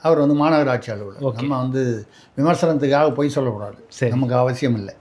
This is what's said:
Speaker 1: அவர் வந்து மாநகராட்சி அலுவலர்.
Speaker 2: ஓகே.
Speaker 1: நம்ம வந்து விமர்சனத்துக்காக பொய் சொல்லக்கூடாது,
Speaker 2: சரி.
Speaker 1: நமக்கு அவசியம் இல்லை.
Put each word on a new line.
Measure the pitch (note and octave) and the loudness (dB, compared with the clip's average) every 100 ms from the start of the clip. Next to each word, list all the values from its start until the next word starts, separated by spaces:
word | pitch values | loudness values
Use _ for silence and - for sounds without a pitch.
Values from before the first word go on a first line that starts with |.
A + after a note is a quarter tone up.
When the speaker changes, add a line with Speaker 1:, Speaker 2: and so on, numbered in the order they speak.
Speaker 1:
அவர் | D#3+ D#3+ | 0 2
வந்து | C#3+ D3 D3+ | 2 2 2
மாநகராட்சி | D#3 C3+ B2 A2+ | 2 2 -2 -4
அலுவலர். | G#2 G#2 G2 | -10 -10 -6
Speaker 2:
ஓகே. | C3+ | -6
Speaker 1:
நம்ம | A2+ C3+ C3+ | -4 -4 -2
வந்து | B2+ C3 B2+ A2 G#2+ - - - | -2 -2 -2 -4 -8 -20 -12 -2
விமர்சனத்துக்காக | D3+ F3 E3+ D3+ C#3 C#3+ D3+ | 0 2 2 0 2 4 2
பொய் | B2+ D3 | 2 -2
சொல்லக்கூடாது, | D3 C3 G#2 G2+ G#2 - | 0 -2 -4 -8 -14 -18
Speaker 2:
சரி. | - B2 | -4 -2
Speaker 1:
நமக்கு | B2 B2+ | 0 0
அவசியம் | B2 B2+ B2+ C#3 | 2 2 0 -2
இல்லை. | A2+ G2 - | -2 -4 -12